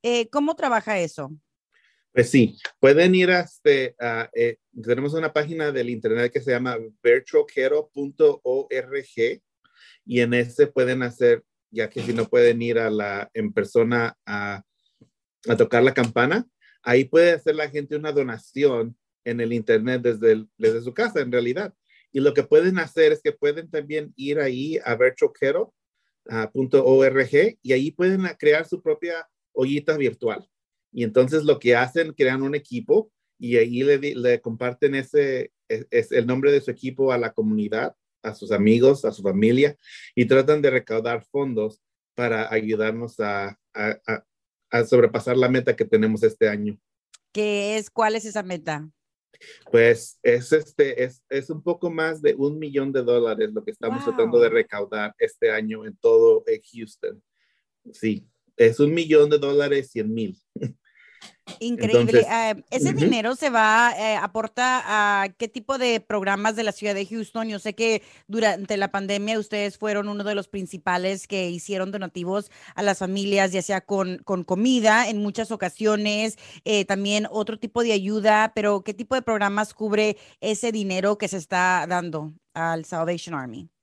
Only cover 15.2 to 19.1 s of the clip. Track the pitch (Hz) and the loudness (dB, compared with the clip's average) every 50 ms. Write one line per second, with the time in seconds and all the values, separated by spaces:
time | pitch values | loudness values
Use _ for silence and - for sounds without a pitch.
15.2 | _ _ _ _ _ 113 117 - - - - 117 123 131 - - 120 117 113 120 | _ _ _ _ _ -2 2 2 4 4 4 4 4 4 4 2 -2 0 2 0
16.2 | 120 135 170 226 247 _ _ _ _ _ _ _ _ 120 123 127 135 131 - 165 | 0 2 0 -2 -4 _ _ _ _ _ _ _ _ 2 2 2 2 4 4 6
17.2 | 170 175 170 160 _ 156 151 156 151 147 139 147 143 139 151 151 151 156 143 143 | 6 6 4 2 _ -2 -2 -2 -4 -4 -6 -8 -8 -6 -8 -6 -6 -2 -2 -2
18.2 | 135 127 113 110 _ _ _ 135 143 143 127 117 113 117 120 _ _ _ | -2 -2 -8 -12 _ _ _ 2 2 2 2 2 -2 -4 -8 _ _ _